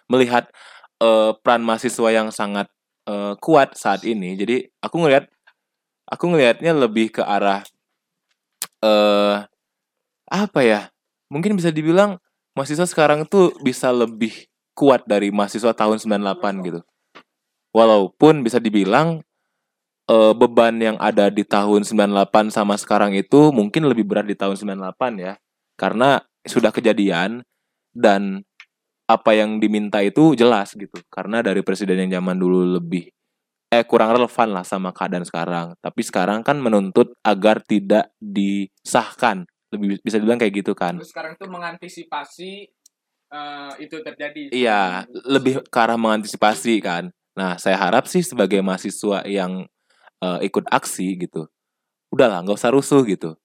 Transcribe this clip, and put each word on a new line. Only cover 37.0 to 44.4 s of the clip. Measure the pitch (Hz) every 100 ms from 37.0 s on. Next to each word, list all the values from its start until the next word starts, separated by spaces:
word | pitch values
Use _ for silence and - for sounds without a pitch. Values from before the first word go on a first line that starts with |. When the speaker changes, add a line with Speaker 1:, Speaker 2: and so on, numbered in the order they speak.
| 120 - 110
Speaker 1:
agar | 101 104 107 -
tidak | 104 98 104 - _
disahkan. | 107 101 101 101 98 _ - 127 113 - 120 95 87 _ _
Lebih | 104 101 98 -
bisa | 107
dibilang | 107 120
kayak | 110
gitu | 101 98 98
kan. | 87 87
Speaker 2:
Terus | -
sekarang | 170 160
tuh | 160 196
mengantisipasi, | 180 170 170 175 175 165 147 151 - 185 196 202 _ _ _ _ _ _
eh, | 147 147 143 143 135
itu | 151 160 156
terjadi. | - 147 147